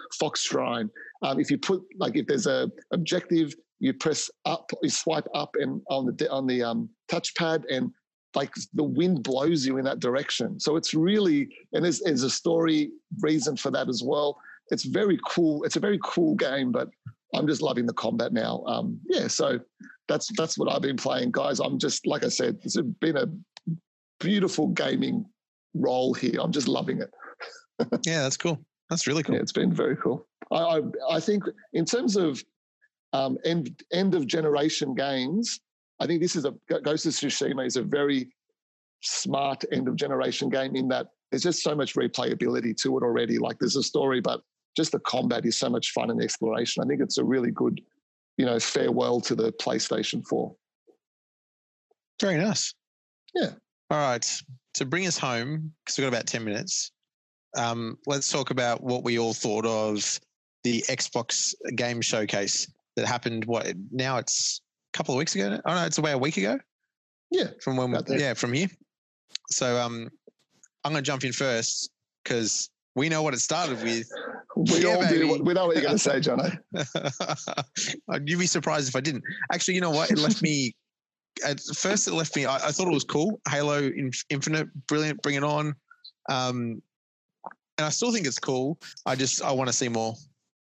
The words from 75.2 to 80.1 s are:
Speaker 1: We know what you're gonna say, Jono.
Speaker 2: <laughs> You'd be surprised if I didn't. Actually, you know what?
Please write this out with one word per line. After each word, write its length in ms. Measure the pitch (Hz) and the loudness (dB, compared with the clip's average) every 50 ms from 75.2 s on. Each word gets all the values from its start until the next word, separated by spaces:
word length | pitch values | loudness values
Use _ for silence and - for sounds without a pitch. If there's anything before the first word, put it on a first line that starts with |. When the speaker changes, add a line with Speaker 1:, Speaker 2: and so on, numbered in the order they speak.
| 160 151 160 147 139 | 6 4 4 4 4
Speaker 1:
We 100 | 175 175 | 4 4
know 140 | 185 185 170 | 4 4 4
what 80 | 165 156 | 4 4
you're 80 | 143 | 4
gonna 120 | - - 214 | 4 2 2
say, 220 | - - 139 131 | 4 4 2 2
Jono. 380 | - - 120 - - 185 180 - - - - | 2 2 2 2 0 -2 -2 -6 -8 -8 -6
Speaker 2:
<laughs> 1500 | 175 147 - - 160 - 147 135 - 190 190 151 - - - - - - - - - - - - - - - - - 147 143 | -6 -6 -4 -4 -4 -4 -4 -4 -4 -4 -4 -6 -6 -6 -8 -6 -6 -6 -6 -6 -6 -6 -6 -6 -8 -6 -4 -4 -4 -2 0
You'd 120 | 170 175 | 0 0
be 80 | 180 175 | 2 2
surprised 420 | - 175 - 165 156 151 139 127 | 0 0 0 0 0 0 0 0
if 60 | 127 | -2
I 60 | 131 | -2
didn't. 220 | 135 160 139 113 - - 180 - - - 180 | -2 -2 -4 -4 -6 -8 -8 -6 -4 -4 -2
Actually, 220 | 175 - - 180 | -2 0 0 2
you 60 | 180 | 2
know 100 | 180 165 | 2 2
what? 200 | 151 151 170 - | 2 2 4 4